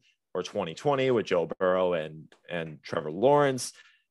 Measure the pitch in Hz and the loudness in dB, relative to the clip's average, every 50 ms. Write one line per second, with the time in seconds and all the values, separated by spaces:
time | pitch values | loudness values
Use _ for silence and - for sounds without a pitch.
0 | _ _ _ _ _ _ - 90 90 - - 107 95 82 80 - - 147 143 135 | _ _ _ _ _ _ -6 -6 -6 -4 -4 -4 -4 -4 -6 -4 -2 0 0 2
1 | 131 131 127 113 95 - 92 87 82 80 - - 95 90 92 92 92 90 90 82 | 2 2 2 2 2 2 0 0 0 0 -4 -2 0 2 2 2 2 2 0 0
2 | 78 78 78 80 73 - - _ _ - 85 85 80 80 78 71 - - - 82 | -2 -6 -10 -14 -18 -20 -20 _ _ -8 -6 -6 -6 -6 -10 -14 -12 -6 -6 -6
3 | 78 78 78 92 104 135 147 147 147 139 131 123 - - - - - - _ _ | -4 -4 -2 2 4 6 6 6 4 4 0 -2 -6 -10 -12 -14 -20 -20 _ _
4 | _ _ | _ _